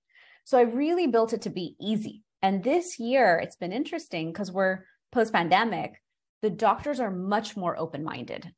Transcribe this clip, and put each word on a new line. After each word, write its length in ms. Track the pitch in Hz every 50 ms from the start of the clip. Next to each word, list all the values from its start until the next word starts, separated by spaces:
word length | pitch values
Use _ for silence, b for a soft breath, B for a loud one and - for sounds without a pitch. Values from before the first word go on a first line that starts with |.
| _ b b b b b b b b
So 140 | - 269
I 40 | 247 240
really 440 | 226 226 262 294 320 349 370 339
built 260 | 269 220 226 226 226 233
it 80 | 220 -
to 60 | 190
be 260 | 156 185 175 151 - -
easy. 420 | - 208 220 208 214 214 - - _ _ _ - 196
And 200 | 190 196 190 175
this 360 | 247 311 359 349 - - -
year, 400 | 226 240 262 269 240 185 165 170
it's 140 | - - -
been 160 | - 180 170 190
interesting 580 | 254 320 - 349 311 - - 185 165 160 165 165
'cause 180 | 214 202 185
we're 340 | 180 196 190 190 185 190 b b b b _ _
post-pandemic, 880 | - 247 220 220 214 175 175 160 180 202 233 226 185 160 151 - - _ _ _ _ _ _ _ _ -
the 80 | 220 214
doctors 480 | 170 - 220 202 196 - - 294 285 254
are 100 | 240 202
much 480 | 185 180 185 196 208 226 220 - -
more 180 | 202 180 170 -
open-minded. 760 | - 165 165 - 139 160 - - 123 - - - - - 165 -